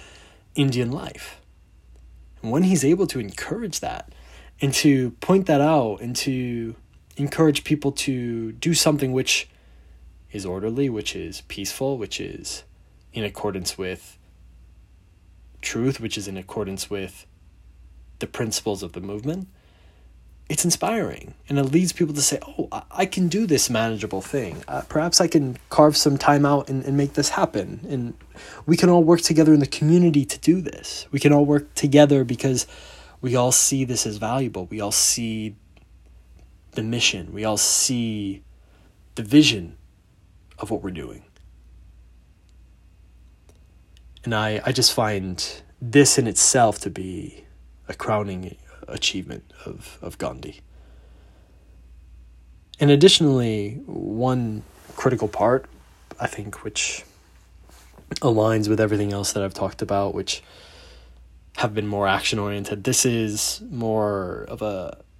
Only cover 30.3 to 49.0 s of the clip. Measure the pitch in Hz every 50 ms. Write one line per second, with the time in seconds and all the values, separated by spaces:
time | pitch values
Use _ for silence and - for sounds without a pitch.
30.3 | - - - 151 175 190 160 - - - - - - - - - - 135 - 151
31.3 | 147 143 147 143 147 143 147 - - - - 143 135 147 147 139 143 135 131 120
32.3 | 123 - - 135 127 120 - - - - - - - - - - - - - 127
33.3 | 123 123 123 127 123 - - - 139 135 131 120 120 110 - 117 104 - 113 110
34.3 | 123 135 135 113 98 95 90 90 104 107 104 101 107 - - - - 123 117 113
35.3 | 110 110 107 107 107 - _ _ _ - - _ - - _ - - - _ -
36.3 | - - - - - _ _ - - - 110 110 117 117 - - - 95 85 -
37.3 | - 104 107 110 107 104 - - - - - - 131 120 117 110 110 104 101 98
38.3 | 98 95 - - - _ _ _ _ _ _ _ _ _ _ _ - - 113 101
39.3 | 139 151 156 - 117 98 85 82 - - - _ _ _ _ _ _ _ _ _
40.3 | _ _ _ - - - 107 104 113 - - 95 90 76 69 55 52 - - _
41.3 | _ - - - - - - - - - - - - - - - _ _ _ _
42.3 | _ _ _ _ _ - - - _ _ _ _ _ _ - _ - - - -
43.3 | _ _ _ - _ _ - _ _ - _ _ - - - - - - - 123
44.3 | 113 107 107 107 107 104 - - 117 - 117 - - - 113 107 104 95 92 92
45.3 | 90 - - - - - - - _ _ 123 117 110 143 139 - - - 120 110
46.3 | 95 - - - - 131 117 107 98 - - 95 80 95 92 92 90 87 - -
47.3 | - - - - - - - - - _ - - - - - - 110 104 104 101
48.3 | 95 90 92 90 90 - - - - - - - - 98